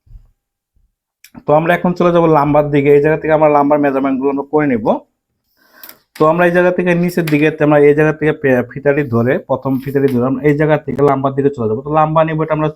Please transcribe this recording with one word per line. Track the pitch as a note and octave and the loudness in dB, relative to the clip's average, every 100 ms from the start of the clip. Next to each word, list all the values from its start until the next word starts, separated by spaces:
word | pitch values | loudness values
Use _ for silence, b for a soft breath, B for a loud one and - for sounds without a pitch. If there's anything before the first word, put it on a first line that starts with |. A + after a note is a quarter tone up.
| _ - _ _ _ _ _ _ _ _ _ _ - - - | _ -20 _ _ _ _ _ _ _ _ _ _ -20 -12 0
তো | |
আমরা | D3+ E3 | 0 2
এখন | F3 F3+ | 0 -2
চলে | F3 E3+ | 0 0
যাব | E3+ E3 | 2 2
লাম্বার | D3+ D3 D3 C#3+ | 2 2 0 2
দিকে। | C#3+ C#3+ | 0 4
এই | C#3+ | 4
জায়গা | D3+ D#3+ | 2 -2
থেকে | D#3 | 0
আমরা | D#3 D#3 | 2 4
লাম্বার | D3 C#3+ D3 | 2 2 0
মেজারমেন্টগুলো | C#3+ C3+ C#3 C3 C#3 | 0 -2 -2 -2 -4
আমরা | C#3 C#3 | -4 -4
করে | D3+ D3 | -2 0
নেব। | A#2 B2+ C4 _ _ _ _ _ _ B B B B B - | -2 -2 -4 _ _ _ _ _ _ B B B B B -2
তো | D#3 | 0
আমরা | E3+ F3 | 2 2
এই | |
জায়গা | F3+ F3+ | 2 0
থেকে | F3+ F3+ F3 | 0 -2 0
নিচের | F3 F3 D#3 | -2 -2 -2
দিকে, | D3 D#3 D#3 | 0 0 0
আমরা | D3 D3 | 2 4
এই | D3 D3 | 4 4
জায়গা | D#3 | 0
থেকে | D3+ D3+ | 0 -4
পে-, | D3+ C#3 B2 A#2 | -2 0 0 -2
ফিতাটি | C#3 C#3+ C#3+ | -4 -2 -2
ধরে, | C3+ A#2 A#2 E3+ | -2 -2 0 -2
প্রথম | - B2+ C3+ C3 | -4 -6 -4 -6
ফিতাটি | C#3 C#3 C3+ | -4 -2 0
ধরে | B2 B2+ | 0 -2
আমরা | C3 | -2
এই | D3 D3 | -2 0
জায়গা | D#3 D3 | 0 -2
থেকে | - B2 | -4 -2
লাম্বার | C#3+ C3+ C3+ C3 | 0 0 -4 -2
দিকে | C#3 | -4
চলে | C3+ G#2+ | -2 -6
যাবো। | A2 | -6
তো | C#3+ | -2
লাম্বা | D#3 D#3 D#3 | -2 0 0
নেব | D#3+ D#3 | 0 -2
এটা | D#3 | -4
আমরা | D3+ D#3 | -2 -4